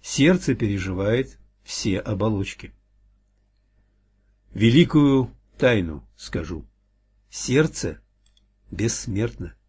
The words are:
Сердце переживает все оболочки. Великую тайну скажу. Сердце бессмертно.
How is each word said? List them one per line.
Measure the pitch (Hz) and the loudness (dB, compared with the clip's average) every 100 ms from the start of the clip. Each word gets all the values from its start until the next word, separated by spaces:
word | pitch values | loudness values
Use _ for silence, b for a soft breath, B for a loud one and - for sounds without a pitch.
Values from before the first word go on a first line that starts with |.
Сердце | - - 143 185 - | -6 2 4 4 0
переживает | 123 110 101 92 92 98 120 135 - _ _ | -2 -2 -2 -4 -4 0 0 -2 -10 _ _
все | - - 113 95 | -14 -6 -4 -4
оболочки. | - 101 107 104 98 - - _ _ _ _ _ _ _ _ _ _ _ _ _ _ _ _ _ _ | -4 -4 -2 -2 -6 -10 -18 _ _ _ _ _ _ _ _ _ _ _ _ _ _ _ _ _ _
Великую | - 110 123 175 156 143 135 123 - _ - | 2 4 6 6 4 4 4 0 -8 _ 0
тайну | 131 117 87 73 - _ | 2 2 -2 -8 -16 _
скажу. | - - 78 85 - _ _ _ _ _ _ | -10 -8 -8 -12 -14 _ _ _ _ _ _
Сердце | - - 131 165 - 92 76 _ _ _ _ _ _ _ | -12 -2 2 0 -2 -8 -10 _ _ _ _ _ _ _
бессмертно. | 87 110 - - 98 113 - 90 - | -4 -4 -4 -6 -4 -4 -6 -14 -14